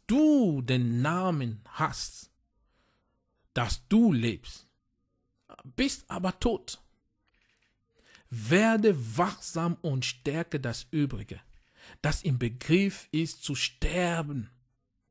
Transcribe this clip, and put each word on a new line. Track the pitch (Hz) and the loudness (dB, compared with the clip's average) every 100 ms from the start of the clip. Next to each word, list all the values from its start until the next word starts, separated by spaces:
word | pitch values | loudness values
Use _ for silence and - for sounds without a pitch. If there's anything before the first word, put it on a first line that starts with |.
| - | 0
du | 262 311 285 208 139 | 4 6 6 4 2
den | 123 127 120 120 | 0 0 2 0
Namen | 143 175 185 151 120 107 - | 0 0 0 -2 -4 -8 -12
hast, | - 156 - - - - _ _ _ _ _ _ _ _ _ _ _ _ | -4 -4 -4 -10 -12 -20 _ _ _ _ _ _ _ _ _ _ _ _
dass | - 110 - - | -4 -4 -4 2
du | 220 233 | 6 6
lebst, | 127 117 90 - - - _ _ _ _ _ _ _ - - 131 - | 4 0 -4 -10 -20 -20 _ _ _ _ _ _ _ -20 -20 -12 -4
bist | 269 - - | -2 -4 -8
aber | - 185 - | -6 -4 -2
tot. | 240 214 - - _ _ _ _ _ _ _ _ _ _ _ _ _ - _ | -2 -2 -6 -14 _ _ _ _ _ _ _ _ _ _ _ _ _ -20 _
Werde | 117 107 180 220 220 214 151 113 110 | -10 2 4 4 4 4 2 0 0
wachsam | 185 - - 160 170 165 | -2 -2 -8 -4 -2 -2
und | 160 131 | -4 -2
stärke | - - 143 156 170 147 | -4 -6 -4 -4 -4 -6
das | 127 - - | -6 -8 -4
Übrige, | 156 139 113 104 - - - _ _ - - | -2 -2 -4 -10 -14 -18 -20 _ _ -20 -6
das | - - | -4 -2
im | 165 123 | -2 -2
Begriff | 117 123 - 180 196 - - | -2 -4 2 2 2 -4 -6
ist | 156 165 - | -4 -4 -6
zu | - | -8
sterben. | 131 - - - 180 175 170 147 139 104 _ _ _ _ _ _ | -4 -6 -2 -2 0 -2 -2 -4 -6 -10 _ _ _ _ _ _